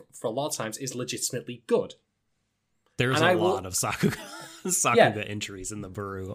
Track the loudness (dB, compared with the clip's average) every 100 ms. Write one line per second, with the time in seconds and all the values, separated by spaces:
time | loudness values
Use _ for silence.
0 | -20 -8 -4 -2 -2 -4 -4 -6 -8 -6
1 | -6 -4 -4 -4 -8 -12 0 0 0 -8
2 | _ _ _ _ _ _ _ _ _ 0
3 | 2 4 4 6 4 2 -2 -2 -2 2
4 | 0 0 -8 -14 -16 -8 -2 0 4 8
5 | 6 4 -4 -6 -8 -8 -10 -8 -8 -8
6 | -8 -6 -8